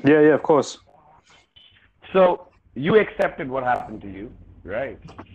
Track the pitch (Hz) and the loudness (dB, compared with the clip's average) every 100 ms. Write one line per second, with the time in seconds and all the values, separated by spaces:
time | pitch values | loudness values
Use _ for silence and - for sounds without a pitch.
0 | 139 156 151 135 - 151 117 - _ _ | 2 4 6 4 2 0 0 -8 _ _
1 | _ _ _ _ _ _ _ _ _ _ | _ _ _ _ _ _ _ _ _ _
2 | - 185 180 170 - _ _ 117 156 214 | -4 2 2 2 -8 _ _ -8 0 2
3 | 196 - 180 - 143 131 123 120 117 107 | 2 -2 -6 -6 -8 -6 -2 -4 -6 -14
4 | 101 95 117 - - - 82 104 135 95 | -16 -16 -16 -18 -20 -20 -12 -10 -10 -12
5 | - - - | -20 -20 -20